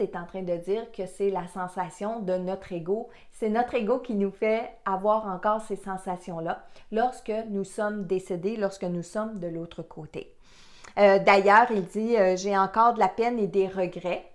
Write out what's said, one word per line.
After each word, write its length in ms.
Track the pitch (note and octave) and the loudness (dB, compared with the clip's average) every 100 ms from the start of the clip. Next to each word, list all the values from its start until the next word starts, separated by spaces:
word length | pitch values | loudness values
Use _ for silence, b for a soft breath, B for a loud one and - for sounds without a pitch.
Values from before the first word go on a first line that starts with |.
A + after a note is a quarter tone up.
est 140 | G3+ F3+ | -4 -6
en 120 | F3 | -10
train 160 | F#3+ | -8
de 120 | F3+ E3+ | -6 -4
dire 360 | F3 G#3+ A#3 | -2 -4 -4
que 160 | - F#3 | -10 -10
c'est 240 | - G3+ | -4 -2
la 160 | F#3+ F3+ | -2 -6
sensation 720 | F#3+ F3+ F#3+ E3+ - G#3 A3+ | -8 -8 -6 -8 -6 -6 -6
de 140 | F#3 | -2
notre 400 | F#3 F#3 F#3+ - | -2 -2 -6 -6
ego. 360 | F3 D#3+ G#3+ A#3+ B B | -8 -2 -4 -4 B B
C'est 180 | - A3 | -6 -2
notre 240 | A3 A#3+ | 0 0
ego 240 | F3+ G#3 B3+ | 0 0 -2
qui 160 | - | -2
nous 160 | G#3 G3 | -2 -2
fait 400 | F#3+ A3 A3 A#3+ - G3 | 0 0 0 -2 -8 -4
avoir 400 | F#3+ G#3 A3 G#3+ | 0 2 2 0
encore 360 | F#3 G#3+ G#3+ | -4 0 -2
ces 160 | G#3+ G3 | -2 -8
sensations-là 880 | G3 F#3 - F3+ - E3 E3 - B B B | -8 -8 -6 -8 -8 -8 -6 -6 B B B
lorsque 420 | G#3+ B3 A#3+ - G#3+ A3+ | 0 0 -2 -6 -6 -4
nous 140 | G3 | -4
sommes 420 | F#3+ - G#3 G#3+ F3+ | -4 -4 -4 -4 -2
décédés, 500 | F#3 F#3 F3+ F#3 A3+ | -2 -2 -4 -4 -2
lorsque 280 | G3 - | -4 -4
nous 180 | F3+ F3 | -4 -4
sommes 380 | E3+ G#3+ A3 A3 | -6 -6 -6 -6
de 80 | E3+ | -8
l'autre 340 | E3 E3 - | -8 -10 -12
côté. 500 | E3 - D3+ D#3 - - B B B B B - | -14 -14 -14 -12 -14 -18 B B B B B 4
Euh, 180 | G3+ G3 | 6 8
d'ailleurs, 540 | G#3 G3 G3 G#3 B3 | 8 6 8 8 6
il 160 | G#3+ F3 | 2 -2
dit, 300 | G#3 A3 A#3 | -4 0 4
euh, « 180 | F#3 F3+ | 4 2
J'ai 180 | G3 G3 | 0 2
encore 380 | F#3+ G#3+ A#3 | 2 4 4
de 60 | A3 | 4
la 80 | F#3+ | 2
peine 320 | G3 A#3 A#3+ | 2 0 0
et 80 | G3 | 0
des 200 | G3 F#3+ | 2 0
regrets. » 600 | F#3+ F3+ F3+ F3 F3+ - | 0 -4 -4 -6 -6 -8